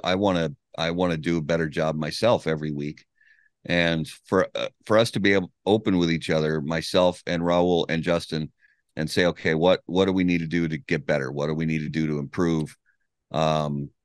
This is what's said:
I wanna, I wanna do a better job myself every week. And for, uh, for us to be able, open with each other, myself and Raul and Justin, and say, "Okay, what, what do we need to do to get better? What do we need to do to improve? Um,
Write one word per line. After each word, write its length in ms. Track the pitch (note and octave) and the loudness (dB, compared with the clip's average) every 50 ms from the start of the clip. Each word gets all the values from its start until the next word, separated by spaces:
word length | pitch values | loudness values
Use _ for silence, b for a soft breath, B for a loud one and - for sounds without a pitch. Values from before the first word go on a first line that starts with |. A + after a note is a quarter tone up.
| - | 0
I 100 | F2 F#2 | 0 0
wanna, 400 | F#2+ G#2 G2 F2+ E2+ D#2+ D2+ C#2+ - _ _ - | 2 2 2 2 2 0 -2 -4 -10 _ _ -8
I 160 | - E2 E2+ | -4 -4 -2
wanna 240 | F2 F2 F2+ F2 E2 | 0 0 0 0 0
do 220 | D#2+ D2+ E2+ E2+ E2+ | -2 0 0 0 0
a 40 | |
better 260 | D2+ C#2+ E2 E2 D#2+ D2+ | 0 0 0 0 0 -2
job 280 | - E2+ D#2 D#2 D#2 | -2 -2 -2 -2 -2
myself 500 | D#2 D2+ D2 - - A2+ A#2 A#2 E2+ - | -2 -4 -6 -4 0 2 2 2 2 0
every 240 | E2 D#2+ D2+ D2+ D2+ | -2 -4 -2 -4 -6
week. 340 | D2 C#2+ D2 D2 D#2 - - b b b b b b b b b b _ - | -6 -6 -6 -8 -10 -12 -18 b b b b b b b b b b _ -6
And 440 | - F2 E2+ E2+ E2 E2 D#2+ D2+ - - - _ | -2 0 2 2 2 0 -2 -4 -6 -10 -16 _
for, 220 | - G2+ F#2 - - - | 0 2 2 2 0 -2
uh, 140 | - B1 - - _ - | -6 -6 -6 -8 _ -2
for 100 | - G#2+ | 2 4
us 140 | A2 A#2 - | 4 4 2
to 80 | - A2 | 0 0
be 120 | F#2+ G2+ | 2 2
able, 180 | G2 F#2+ F2+ - _ _ - | 2 2 0 -2 _ _ 0
open 320 | F#2+ G#2+ A2 - G#2+ F#2 F2 | 2 2 2 2 2 2 2
with 120 | F2 E2 | 2 2
each 200 | E2 D#2+ - - | 0 0 -2 0
other, 300 | D#2+ D#2 D#2 D#2 D#2 D#2 | 0 0 0 0 -2 -2
myself 640 | C#2 D2+ E2 D#2+ - - - F#2 F2+ F2+ F2 - - | -2 -2 -4 -4 -2 0 2 4 4 4 2 -2 -6
and 160 | - F2 E2+ | -6 -4 -2
Raul 420 | E2+ F2 F2 F2 F2+ F2+ F2 E2 - - | 0 2 2 2 4 4 2 2 0 0
and 140 | E2 E2 | -2 -2
Justin, 500 | D#2+ F2 E2+ E2+ - - E2 D#2 D#2 - _ _ _ _ _ _ _ _ - | 0 0 -2 -2 -2 -4 -6 -6 -6 -8 _ _ _ _ _ _ _ _ -8
and 140 | - D#2+ D2+ | -6 -6 -2
say, 160 | - G2+ F2+ | 0 0 2
"Okay, 280 | E2+ E2 - - E2+ D#2+ | 0 0 -2 -2 -2 0
what, 260 | D#2 E2 F#2 F2+ - - | 2 4 4 4 2 0
what 200 | - E2 F#2 F#2+ | -2 0 2 2
do 60 | F#2+ | 2
we 120 | F#2 F#2 F2+ | 2 2 2
need 140 | F2+ F2 E2 | 2 0 0
to 80 | E2 | -2
do 220 | D#2 F2 E2+ E2 D#2+ | -2 -2 -2 -2 -2
to 100 | D#2 C#2+ | -4 -6
get 280 | - - E2 D#2 C#2 | -4 -4 -4 -2 -2
better? 240 | - D2+ C#2+ C2 B1+ | -2 -2 -2 -2 -4
What 180 | C#2+ C#2 C#2+ D#2 | -4 -4 -4 -2
do 60 | D#2 | -2
we 120 | D#2 D#2+ | -2 -2
need 140 | D#2+ D#2+ D#2 | -2 -2 -4
to 80 | D2+ D2+ | -4 -4
do 180 | D2 D#2+ D#2 | -4 -2 -2
to 120 | D2+ D2+ D2 | -2 -2 -4
improve? 580 | C#2+ C#2 - F#2+ F2 E2 E2 D#2 D2+ - - _ _ _ _ _ _ _ _ _ _ - | -6 -6 -2 -2 0 0 0 0 -2 -4 -10 _ _ _ _ _ _ _ _ _ _ -6
Um, 600 | - D2+ D#2+ D#2 D#2 D2+ D2+ D2 C#2+ C#2+ C#2+ - - _ | -4 0 0 0 0 0 -2 -2 -4 -6 -8 -10 -14 _